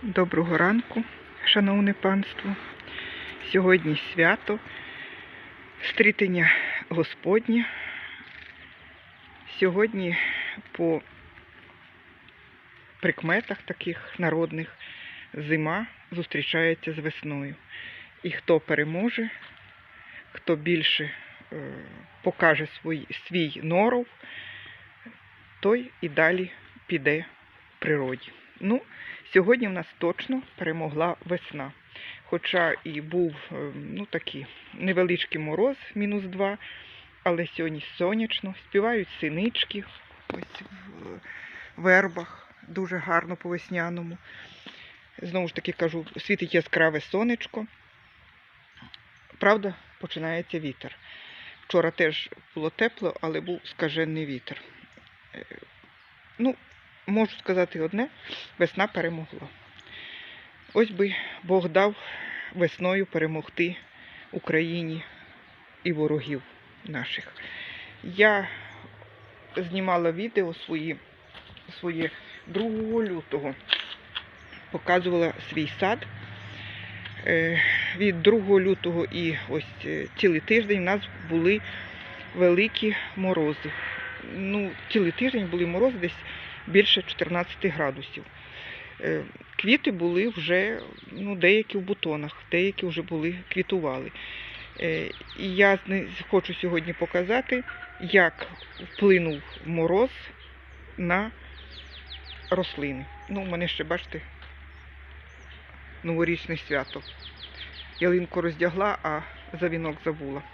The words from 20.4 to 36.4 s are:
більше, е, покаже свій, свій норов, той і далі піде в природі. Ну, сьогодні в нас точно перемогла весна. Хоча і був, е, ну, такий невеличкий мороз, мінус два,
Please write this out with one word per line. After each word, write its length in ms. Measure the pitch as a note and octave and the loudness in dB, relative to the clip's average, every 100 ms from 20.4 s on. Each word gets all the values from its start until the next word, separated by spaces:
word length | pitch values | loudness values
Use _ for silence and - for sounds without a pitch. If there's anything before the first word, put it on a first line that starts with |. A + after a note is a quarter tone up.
| - D#3+ | 0 0
більше, 560 | D3+ E3+ D#3 - D3+ - - - - | 2 2 4 2 -2 -8 -16 -20 -12
е, 200 | D#3 C3+ C3+ - - - - | -10 -10 -12 -14 -18 -20 -4
покаже 460 | - - E3+ D3 D3+ - | -2 4 4 4 0 -6
свій, 260 | D#3+ D#3+ - C3+ - | -6 -6 -6 -12 -4
свій 320 | F3 D#3+ - | 0 0 -2
норов, 440 | D#3+ F3 A3 B3 A#3+ - - - - - - - - - A#3+ - - - - - | 2 4 6 4 -2 -10 -16 -14 -14 -16 -18 -20 -20 -20 -20 -20 -20 -20 -20 -2
той 320 | G3 A#3 B3 - | 2 2 0 -8
і 80 | E3 | -2
далі 420 | C#3+ D#3+ F3+ F#3 - - - - | 4 4 4 -2 -8 -20 -20 -4
піде 380 | E3 C#3 D3+ F3 - - - - _ | 0 2 2 -2 -16 -20 -20 -20 _
в 20 | |
природі. 520 | - D3 C3 B2+ - - - - | 0 0 0 -4 -10 -20 -20 -6
Ну, 180 | F#3+ A#3+ - - - - - | 0 0 -2 -16 -14 -14 4
сьогодні 340 | F#3+ F3+ B3 A3 | 4 6 4 4
в 40 | |
нас 140 | F#3 - - | -4 -8 -2
точно 440 | E3+ - - C4 - - | -2 0 -4 -6 -6 -6
перемогла 600 | E3+ D#3+ D#3 D3 E3+ E3+ E3+ | -4 -2 -4 0 0 0 -4
весна. 460 | F3+ - D3 C3+ - - - - - | -4 -4 -10 -10 -12 -20 -16 -16 -16
Хоча 520 | - F3 - F#3 E3 - | -4 -4 0 2 2 0
і 180 | - D3 | -4 -8
був, 340 | D#3 F3 F3 D3+ - | -2 2 2 0 -12
е, 40 | D3+ C#3+ C#3+ | -8 -8 -8
ну, 300 | D3 F#3 G3+ | -10 -10 -6
такий 400 | E3+ - C#3 C3+ - - | -6 -6 -10 -12 -16 -20
невеличкий 680 | - F#3 F3+ F#3 F3 - D#3+ | -4 0 2 4 2 -2 -4
мороз, 360 | D#3 D#3 A#3+ C4+ - G#3 | -2 2 2 0 -8 -4
мінус 280 | G3+ G#3 | -2 -2
два, 340 | F#3+ F#3 | -4 -2